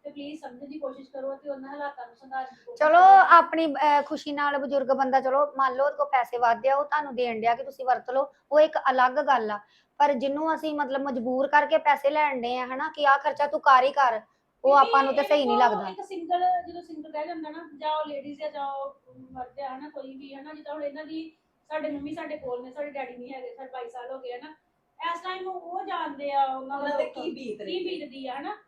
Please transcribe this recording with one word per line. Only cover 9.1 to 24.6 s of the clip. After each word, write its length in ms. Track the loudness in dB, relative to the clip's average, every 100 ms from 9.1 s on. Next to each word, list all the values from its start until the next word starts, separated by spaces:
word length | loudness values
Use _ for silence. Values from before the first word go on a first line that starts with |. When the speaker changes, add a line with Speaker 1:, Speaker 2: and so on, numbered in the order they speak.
Speaker 2:
ਗੱਲ 380 | 2 0 0 0
ਆ। 100 | -8 _ _ _ 0
ਪਰ 140 | 0
ਜਿਹਨੂੰ 420 | 2 -2 -2 -2
ਅਸੀਂ 200 | -2 -4
ਮਤਲਬ 260 | -4 -4 -4
ਮਜਬੂਰ 480 | -4 -4 -4 -2 2
ਕਰਕੇ 300 | 2 4 2
ਪੈਸੇ 320 | 2 2 2
ਲੈਣ 300 | 2 0 -2
ਡਏ 180 | -4 -4
ਆ, 80 | -6
ਹਨਾ, 260 | -6 -6
ਕਿ 120 | 0 4
ਆਹ 120 | 4
ਖਰਚਾ 280 | 2 -2 -2
ਤੂੰ 140 | 2
ਕਰ 220 | 6 6
ਹੀ 80 | 6
ਕਰ, 240 | 2 0
ਉਹ 60 | 0
Speaker 1:
ਕਿਉਂਕਿ 580 | -10 _ _ _ 6 6
Speaker 2:
ਆਪਾਂ 240 | 6 4
ਨੂੰ 120 | 2
ਤੇ 80 | 0
ਸਹੀ 220 | 2 2
ਨਹੀਂ 120 | 2 2
Speaker 1:
ਇਹ 60 |
ਦੇਖੋ, 120 | 2
Speaker 2:
ਲੱਗਦਾ। 140 | 2 -6
Speaker 1:
ਇੱਕ 140 | -12
ਸਿੰਗਲ, 380 | -12 -12 -4 0 0 0 -4
ਜਦੋਂ 140 | -16
ਸਿੰਗਲ 300 | -16 -16 -10
ਰਹਿ 140 | -8 -8
ਜਾਂਦਾ 240 | -8 -10
ਨਾ, 200 | -12 -16 -8
ਜਾਂ 180 | -4 -4
ਉਹ 100 | -4
ਲੇਡੀਜ਼ 360 | -8 -10 -10
ਆ, 60 | -10
ਜਾਂ 180 | -8 -8
ਉਹ 340 | -8 -10 -14 _ -20 -18
ਮਰਦ 280 | -14 -14 -10
ਆ, 160 | -10 -10
ਹਨਾ, 120 | -14
ਕੋਈ 260 | -14 -14
ਵੀ, 200 | -16 -18
ਹਨਾ, 180 | -18 -16
ਜਿੱਦਾਂ 220 | -16 -14
ਹੁਣ 100 | -10
ਇਹਨਾਂ 200 | -8 -10
ਦੀ, 320 | -12 -12 -14 _ _ _ _
ਸਾਡੇ 220 | -8 -6
ਮੰਮੀ 240 | -8 -10
ਸਾਡੇ 220 | -12 -12 -12
ਕੋਲ 260 | -10 -10
ਨੇ, 60 | -12
ਸਾਡੇ 200 | -12 -10
ਡੈਡੀ 260 | -10 -12 -14
ਨਹੀਂ 180 | -16
ਹੈਗੇ, 200 | -14 -14
ਸਾਡੇ 160 | -16 -16
ਬਾਈ 160 | -14 -14
ਸਾਲ 220 | -14 -14
ਹੋ 80 | -14
ਗਏ, 140 | -12
ਹਨਾ। 220 | -14 -16 -20